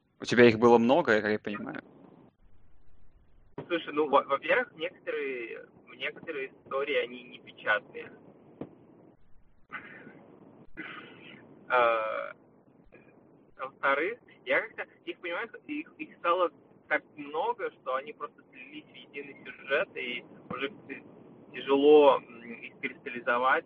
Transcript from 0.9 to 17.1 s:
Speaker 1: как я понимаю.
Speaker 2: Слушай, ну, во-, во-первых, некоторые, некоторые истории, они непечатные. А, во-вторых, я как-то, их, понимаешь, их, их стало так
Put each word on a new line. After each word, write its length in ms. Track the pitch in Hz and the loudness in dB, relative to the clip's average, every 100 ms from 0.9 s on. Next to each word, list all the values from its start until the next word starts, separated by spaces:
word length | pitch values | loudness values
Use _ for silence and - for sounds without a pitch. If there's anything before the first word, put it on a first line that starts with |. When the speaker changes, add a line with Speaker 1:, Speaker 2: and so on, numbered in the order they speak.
| 151 156 107 | 2 4 2
Speaker 1:
как 100 | 104 | 2
я 80 | 107 | -2
понимаю. 440 | - 104 - - - - - - - _ - - - - - - - - - - - - - | -4 -10 -10 -12 -16 -20 -20 -20 -20 _ -20 -20 -20 -20 -18 -18 -18 -20 -20 -20 -20 -14 -6
Speaker 2:
Слушай, 260 | 170 156 | -6 -4
ну, 160 | 147 151 | -2 2
во-, 140 | 135 | 2
во-первых, 480 | 135 139 151 208 247 165 | 2 -2 0 0 -2 -6
некоторые, 920 | 170 - 180 156 139 127 113 110 - - - | -10 -10 -8 -6 -6 -8 -10 -14 -16 -20 -20
некоторые 580 | 123 139 151 - 147 131 | -12 -12 -12 -12 -10 -10
истории, 440 | - - 135 143 127 | -14 -8 -6 -2 -2
они 180 | 120 123 | -4 -8
непечатные. 840 | 123 127 - - 123 104 - - - - - - - - - - - - - - - - - - - - - - - - - - - - - - - - - - - - - - - | -18 -20 -20 -10 -2 -2 -2 -16 -16 -18 -20 -20 -20 -18 -18 -18 -20 -20 -20 -20 -20 -20 -20 -20 -18 -16 -16 -20 -20 -20 -20 -20 -20 -20 -20 -16 -14 -16 -18 -20 -20 -20 -20 -18 -2
А, 640 | 123 117 113 110 113 110 - - - _ - - - - - - - - - | 2 4 2 -2 -6 -8 -12 -20 -20 _ -20 -20 -20 -20 -20 -20 -20 -20 -14
во-вторых, 600 | 135 - 143 139 175 240 - - | -14 -4 0 0 -2 -6 -16 -12
я 160 | 117 - - | -2 -2 -2
как-то, 180 | - 190 - | -10 -16 -16
их, 140 | 170 170 | -16 -14
понимаешь, 300 | 175 175 233 - - | -10 -10 -10 -14 -12
их, 260 | 147 160 - | -10 -10 -14
их 180 | 156 - | -18 -8
стало 320 | 175 180 170 - - - - | -2 0 0 -4 -20 -18 -4
так 140 | 151 143 | -4 -6